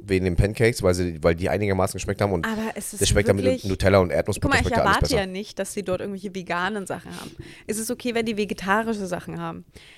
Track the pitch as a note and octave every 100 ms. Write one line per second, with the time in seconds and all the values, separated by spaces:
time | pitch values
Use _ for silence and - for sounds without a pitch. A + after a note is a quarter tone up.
0 | G2 F#2+ F#2 E2+ G2+ A2 A#2 B2 F#2 F2+
1 | F2+ D#2+ E2+ E2+ F2+ F2+ G#2 F#2+ F#2+ F#2+
2 | - G2 G#2 F2+ D#2+ G#3+ A3 - - G#3
3 | G3 G#3 G#3+ G3 B3+ C4 G2 F#2 G2 G2
4 | F2+ D2 - - C#4+ C4+ - A3+ G3+ A3
5 | - A#3+ F#3+ F#3 G#3 - G3 - F#3 F3+
6 | G3 G3 F#3+ F#3+ F3 F3 F#3 G#3+ F#3+ C3+
7 | - F3 - - - - - G#3+ A3 B3
8 | B3 A3+ A3+ G#3 G3 G3 F#3 G#3 A3+ G#3
9 | F#3+ F3 - E3 E3 E3+ - - -